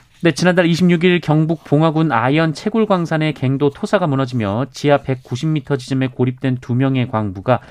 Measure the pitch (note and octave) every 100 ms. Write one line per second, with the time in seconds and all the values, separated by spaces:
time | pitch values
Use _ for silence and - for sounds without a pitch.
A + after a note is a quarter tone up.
0 | - _ E3+ - F3 F3 E3+ E3 F3+ F3
1 | F3+ F3 - D3+ D#3+ E3 - C#3+ D#3+ D#3
2 | D#3+ A2+ B2 D3+ E3 C#3+ G#3+ A3+ G#3+ F#3
3 | E3 D#3+ D#3 - C3 C3+ C#3+ - - G3+
4 | F3 C3+ C3 B2 G2+ G#2+ C3+ - D3 C#3+
5 | - C3 - B2 D#3+ D#3 - C#3+ - C3+
6 | C3 B2+ B2 B2+ C3+ B2 - B2 C3+ C3
7 | A#2+ A2 G#2+ F#2 F#2+ A#2+ -